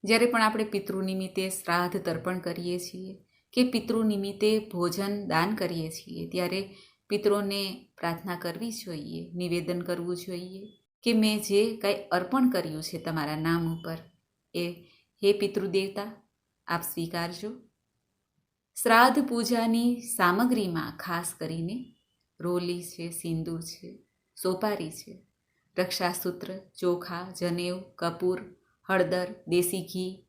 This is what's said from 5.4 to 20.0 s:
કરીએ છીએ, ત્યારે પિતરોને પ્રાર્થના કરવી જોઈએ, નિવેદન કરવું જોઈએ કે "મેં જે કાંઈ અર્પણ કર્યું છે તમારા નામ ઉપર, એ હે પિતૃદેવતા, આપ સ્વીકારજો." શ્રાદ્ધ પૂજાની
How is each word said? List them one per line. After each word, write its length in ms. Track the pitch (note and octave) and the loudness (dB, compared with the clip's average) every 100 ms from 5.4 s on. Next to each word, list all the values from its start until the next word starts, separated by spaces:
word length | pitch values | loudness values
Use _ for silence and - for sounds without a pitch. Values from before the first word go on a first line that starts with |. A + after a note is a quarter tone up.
| F3+ G#3+ | 2 0
કરીએ 340 | F3 E3 D#3+ | -2 -2 -4
છીએ, 400 | D#3+ - E3+ E3+ | -8 -12 -10 -4
ત્યારે 320 | F3 F3 F#3 G3 - - _ _ | -2 -2 -2 -6 -14 -20 _ _
પિતરોને 520 | G#3 G#3 G#3 G3+ G3 G3 F3+ - - | 0 2 2 0 -4 -4 -8 -16 -6
પ્રાર્થના 380 | E3+ E3 G3 F3 | -4 -4 -6 -6
કરવી 360 | F3 E3+ A#3 | -6 -4 -6
જોઈએ, 500 | A3 G3 D#3+ D3 E3 E3+ | -8 -8 -10 -8 -10 -8
નિવેદન 480 | F3 F3+ F3 E3+ F3 | -4 -2 -2 -2 -4
કરવું 340 | F3 F3 F3 F3 | -2 -4 -2 -6
જોઈએ 460 | F#3 F3+ F3+ F#3+ G#3 - _ _ | -6 -8 -8 -12 -16 -20 _ _
કે 100 | A#3+ | 2
"મેં 280 | A3 G#3+ G#3+ | 4 4 2
જે 200 | - G3+ A3+ A3 | 4 4 4 2
કાંઈ 280 | G3 G3+ - | 0 -2 0
અર્પણ 380 | F3+ F3+ B3+ B3+ | 0 2 4 4
કર્યું 340 | F#3+ F3 D#3 | 4 -2 -6
છે 140 | D#3 E3+ | -6 -6
તમારા 380 | E3 D#3+ D3 D#3 | -4 -2 -2 0
નામ 280 | D#3+ E3+ E3 | 2 2 2
ઉપર, 260 | E3 E3 D#3+ - _ _ _ _ F3 | -2 -4 -8 -10 _ _ _ _ -4
એ 100 | F3 E3+ - _ _ _ | -4 -6 -18 _ _ _
હે 100 | G3+ | 4
પિતૃદેવતા, 760 | G3+ G3+ G#3 F#3+ F#3 G3 G3 G#3 - _ _ _ _ - | 4 2 0 0 0 0 -6 -8 -12 _ _ _ _ -4
આપ 140 | E3+ | -4
સ્વીકારજો." 680 | F3 - E3 E3+ E3+ F3 G#3 B3 - _ _ _ _ _ _ _ _ _ _ - | -4 -4 -4 -4 -4 -6 -8 -10 -18 _ _ _ _ _ _ _ _ _ _ -4
શ્રાદ્ધ 420 | A#3+ A3+ B3+ C#4+ - | 6 8 10 8 2
પૂજાની 720 | A#3 A#3 A#3+ A3+ A#3 A#3+ A#3+ | 0 2 2 4 4 4 0